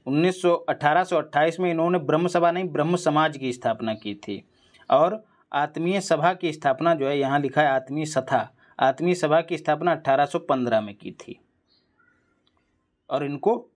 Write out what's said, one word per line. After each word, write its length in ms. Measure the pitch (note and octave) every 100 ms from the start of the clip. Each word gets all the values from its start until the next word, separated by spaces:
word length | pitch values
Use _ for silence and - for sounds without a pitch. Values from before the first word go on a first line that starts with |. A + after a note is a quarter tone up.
| -
उन्नीस 360 | C#3+ F3 F3+
सौ, 120 | F3
अठारह 500 | E3+ - C#3 D3 D#3+
सौ 140 | F3+ E3
अट्ठाईस 420 | D3+ D3 D#3+ E3
में 120 | F3+
इन्होंने 280 | E3 E3+ F3+
ब्रह्म 280 | C#3 D#3 F3
सभा 240 | F3 E3+
नहीं 160 | F3 F#3
ब्रह्म 260 | D3 D3+ F3
समाज 420 | E3 D3+ D#3 D3
की 160 | C3
स्थापना 400 | B2 A#2 A2+ A2+
की 220 | A2 G#2 G2+
थी 280 | - G2 - _ _ _ _
और 340 | C3+ E3+ A3 - _ _
आत्मीय 480 | C#3+ D3 D#3 E3 G3
सभा 320 | F3+ D#3 E3
की 200 | F#3 E3+
स्थापना 400 | D#3 C#3+ C3+ E3+ D#3+
जो 120 | C3+
है 100 | C#3+
यहाँ 200 | C3+ C#3+
लिखा 220 | C#3+ D3+
है 60 | D3+
आत्मीय 380 | C3+ C3 D3 D3+
सथा, 460 | C#3 - B2+ A2 _ _ -
आत्मीय 360 | C3 C3+ E3+ F3
सभा 260 | D3 D#3
की 160 | E3 D#3+
स्थापना 340 | D#3 D3+ F3
अठारह 340 | D#3 D3 C3+ C#3+
सौ 140 | E3+
पन्द्रह 420 | - C3 A#2+ A2
में 140 | G#2+ G2
की 160 | -
थी 280 | - - - _ _ _ _ _ _ _ _ _ _ _ _ _ _ _ _ _
और 160 | C#3+ C#3
इनको 420 | C#3+ G#3 A#3 -